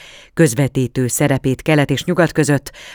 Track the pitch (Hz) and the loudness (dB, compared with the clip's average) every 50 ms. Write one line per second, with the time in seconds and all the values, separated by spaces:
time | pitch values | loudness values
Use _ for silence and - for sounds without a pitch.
0 | - - - - - - _ - 165 139 113 131 139 127 - 135 127 120 - 131 | -8 -20 -20 -20 -20 -6 _ 2 2 2 2 0 -2 -2 0 -2 -2 -2 -2 -2
1 | 127 117 - - 151 139 135 127 - 135 127 - - 165 156 151 139 - 139 - | -2 -2 0 0 0 0 0 0 0 -2 -4 -2 0 0 2 2 2 0 -2 -2
2 | - 180 170 190 165 151 - 160 147 143 143 131 - - - - - - - | -2 -2 0 0 0 2 2 0 0 2 0 0 -2 -6 -14 -18 -20 -20 -12